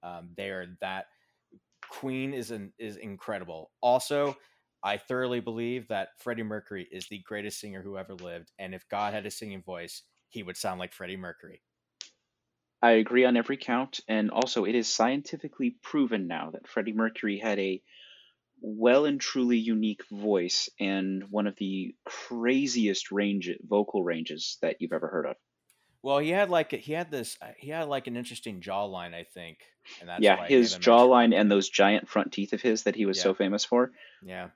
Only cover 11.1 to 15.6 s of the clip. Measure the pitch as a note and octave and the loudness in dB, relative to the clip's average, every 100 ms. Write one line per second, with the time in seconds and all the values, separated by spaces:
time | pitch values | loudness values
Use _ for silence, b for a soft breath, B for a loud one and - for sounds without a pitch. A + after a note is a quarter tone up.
11.1 | F#2+ F2+ F2 E2 F#2 _ _ _ _ - | -10 -10 -14 -20 -20 _ _ _ _ -20
12.1 | _ _ _ _ _ _ _ A#2 A2+ A2 | _ _ _ _ _ _ _ 4 6 4
13.1 | B2 B2+ A#2+ A#2 C#3 - B2 C3 - - | 4 4 4 0 -6 -4 -4 -4 -8 -4
14.1 | A2 G#2+ - B2 - G2 A#2+ A2 - A#2 | -2 0 0 0 0 0 0 0 2 2
15.1 | C#3 C#3+ D#3+ D3+ - | 2 -4 -10 -12 -2